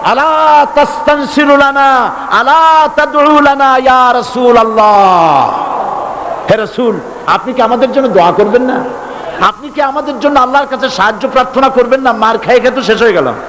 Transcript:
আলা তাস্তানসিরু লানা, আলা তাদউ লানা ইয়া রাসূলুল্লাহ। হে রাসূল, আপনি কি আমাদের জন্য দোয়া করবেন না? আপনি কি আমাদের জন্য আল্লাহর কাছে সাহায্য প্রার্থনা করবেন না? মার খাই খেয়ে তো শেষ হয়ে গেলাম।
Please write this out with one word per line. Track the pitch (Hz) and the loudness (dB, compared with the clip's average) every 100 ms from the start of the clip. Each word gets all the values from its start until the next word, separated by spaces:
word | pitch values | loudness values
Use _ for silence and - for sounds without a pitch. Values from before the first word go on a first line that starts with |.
আলা | 170 233 302 311 311 302 277 - | -2 0 0 2 4 4 4 2
তাস্তানসিরু | 285 - - 294 277 - 294 285 | 0 0 -2 -2 -2 -2 2 4
লানা, | 277 277 277 262 226 - - | 2 2 2 2 -2 -6 -4
আলা | 202 247 311 320 320 302 294 | -2 2 2 4 4 2 0
তাদউ | 294 285 294 302 | -2 2 2 4
লানা | 285 277 277 262 | 2 2 2 2
ইয়া | 262 254 247 | 2 2 2
রাসূলুল্লাহ। | 247 220 - 247 240 220 220 214 208 196 180 165 143 117 - - - - - - - - - - | 0 -2 -2 2 4 2 2 4 4 4 4 2 2 0 -2 -6 -6 -6 -8 -10 -10 -10 -10 -2
হে | 214 | -2
রাসূল, | 214 - 247 190 - - - | -2 -4 -4 -4 -8 -12 -4
আপনি | 185 233 | -4 -2
কি | 247 | -2
আমাদের | 226 240 262 | 0 0 0
জন্য | 226 262 | 0 0
দোয়া | 190 170 | 2 2
করবেন | 175 208 240 | 2 2 2
না? | 254 262 - - - - - - | 0 -4 -6 -10 -14 -14 -12 -4
আপনি | 190 214 285 | -4 -4 -12
কি | 302 | -4
আমাদের | 277 285 294 262 | -4 -4 -6 -2
জন্য | 285 285 | 0 0
আল্লাহর | 254 269 277 | 2 0 -2
কাছে | 254 262 | -4 -6
সাহায্য | - 202 220 262 | -2 -2 0 -2
প্রার্থনা | 262 254 240 269 | 0 0 0 0
করবেন | 247 233 262 | 2 0 0
না? | 254 | 0
মার | 220 214 226 | 0 0 -2
খাই | 160 247 | 0 0
খেয়ে | 233 | 2
তো | 254 | -2
শেষ | 202 220 | -2 0
হয়ে | 233 | 2
গেলাম। | 180 131 113 | 0 -2 -6